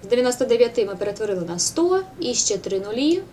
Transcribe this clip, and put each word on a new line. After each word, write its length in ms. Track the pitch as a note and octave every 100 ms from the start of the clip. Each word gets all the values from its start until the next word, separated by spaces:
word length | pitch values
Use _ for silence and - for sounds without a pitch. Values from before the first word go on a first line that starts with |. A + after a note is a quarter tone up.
З 20 | -
дев'яносто 380 | A#3+ B3+ B3
дев'яти 420 | A#3+ A#3 A#3+ A#3+ G3+
ми 100 | F#3+
перетворили 480 | G#3 G3 G#3+ F#3+
на 140 | E3+ F3
сто, 440 | - - F4 F#4 F#4+ -
і 160 | B3
ще 240 | A#3 - G3
три 220 | F#3+ F#3+
нулі. 420 | G3 A3+ D4 F4+ G4